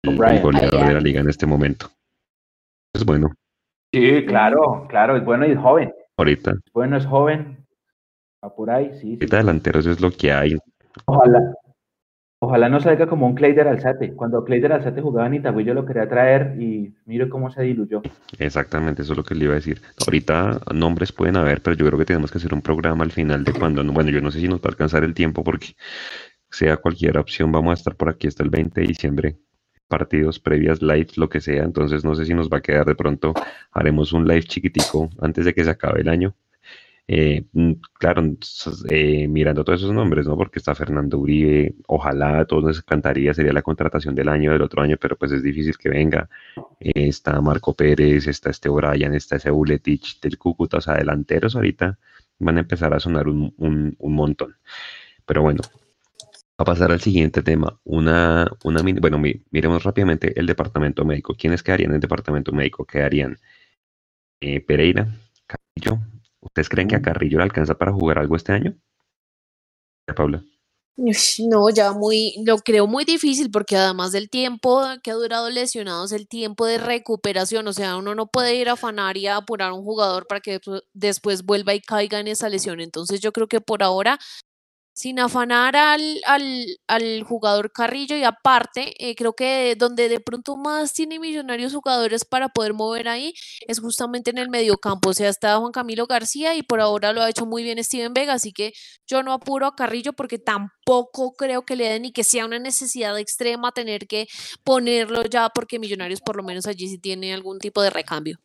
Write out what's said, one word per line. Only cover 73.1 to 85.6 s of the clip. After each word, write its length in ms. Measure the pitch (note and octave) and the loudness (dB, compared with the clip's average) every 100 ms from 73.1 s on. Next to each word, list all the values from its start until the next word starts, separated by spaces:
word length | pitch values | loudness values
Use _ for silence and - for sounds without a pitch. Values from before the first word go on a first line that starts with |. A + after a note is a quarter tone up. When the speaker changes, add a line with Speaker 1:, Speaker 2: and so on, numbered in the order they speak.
| D#4+ D4+ C4+ C4+ | 0 0 0 0
Speaker 3:
porque 260 | G#3 G3+ F#3+ | -2 0 2
además 340 | F#3+ F#3 F3+ | 2 0 -4
del 180 | G3 G#3 | -4 -4
tiempo 520 | B3+ B3+ A#3 B3+ B3+ C4+ B3+ | -4 -4 -2 2 2 0 -6
que 80 | A#3 | -8
ha 40 | A3+ | -6
durado 340 | A#3 A3+ A#3 | -4 -4 -4
lesionados, 640 | B3 B3 A#3 G3+ E3+ F#3+ | -4 -6 -6 -8 -6 -6
el 140 | G#3 G#3 | -8 -8
tiempo 380 | A#3 A3 G#3 | -8 -8 -2
de 140 | A3+ A3+ | -2 0
recuperación, 920 | A#3 A#3+ A#3 G#3+ G3+ F#3 F#3 A3+ G#3+ | -2 -6 -4 -4 -2 -2 -2 -4 -4
o 60 | |
sea, 240 | F#3+ G3 F3+ | -6 -4 -4
uno 160 | G3+ | -6
no 120 | G#3 A3 | -6 -4
puede 280 | B3+ B3 | -2 0
ir 160 | B3 A#3+ | 0 -2
a 20 | |
afanar 460 | A#3+ A#3+ G#3+ G3 F#3+ | -2 -4 -4 -4 -4
y 80 | G3 | -2
a 100 | G3+ | -4
apurar 360 | G3+ A3 F#3 | -4 -4 -4
a 20 | |
un 100 | F#3 | -6
jugador 420 | G3 G#3+ G3+ F#3 F3+ | -8 0 0 0 -6
para 140 | G3+ | -8
que 180 | G#3 F#3+ | -6 -10
despu-, 240 | - F#3+ - | -8 -12 -12
después 500 | G3 G3+ G3 G#3 F#3+ | -4 -4 -2 -2 -4
vuelva 300 | F#3 G3+ G3 | 0 -2 0
y 80 | G#3 | -2
caiga 380 | - G#3+ G3+ G#3 | -2 -2 -2 -4
en 80 | G#3 | -6
esa 200 | G#3+ A3+ | -6 -4
lesión. 320 | F#3+ F#3+ E3 | -4 -6 -8
Entonces 400 | E3 E3 F3 G3+ | -10 -10 -6 -4
yo 120 | G#3+ | -4
creo 140 | G#3+ A3 | -4 -2
que 140 | A3+ | -2
por 220 | G#3+ G#3 | -2 0
ahora, 360 | G3 F#3 G3+ C#4+ - - _ _ _ _ _ | 2 2 0 0 -4 -20 _ _ _ _ _
sin 260 | - B3+ B3+ | -14 -8 -2
afanar 580 | B3 B3 A#3+ A#3+ | -2 0 0 2